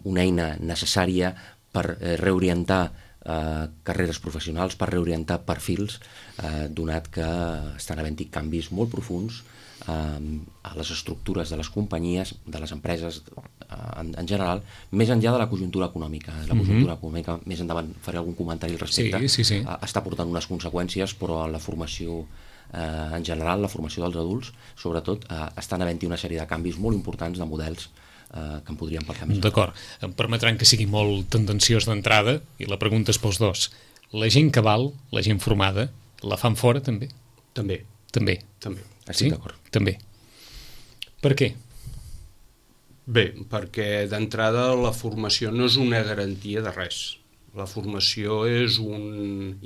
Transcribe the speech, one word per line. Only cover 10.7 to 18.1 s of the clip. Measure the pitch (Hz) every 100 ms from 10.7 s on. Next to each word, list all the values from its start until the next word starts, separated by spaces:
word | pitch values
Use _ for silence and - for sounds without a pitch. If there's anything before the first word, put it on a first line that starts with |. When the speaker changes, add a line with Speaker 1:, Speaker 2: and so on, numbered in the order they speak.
| 80
Speaker 1:
les | 78
estructures | 80 - - - 87 78
de | 80
les | 78
companyies, | 104 107 82 87 90 95 - -
de | 76
les | 76
empreses, | 76 85 85 85 78 - - - - -
eh, | - - -
en, | 82 82
en | 87
general, | 101 90 95 - - -
més | 98 113
enllà | 117 113
de | 123
la | 113
conjuntura | 98 92 92 87
econòmica. | 82 78 78 - 78 78
La |
Speaker 2:
Mhm. | 117
Speaker 1:
conjuntura | 95 110 90 80
econòmica, | 80 82 82 85
més | - 87
endavant | 85 82 78 78
faré | -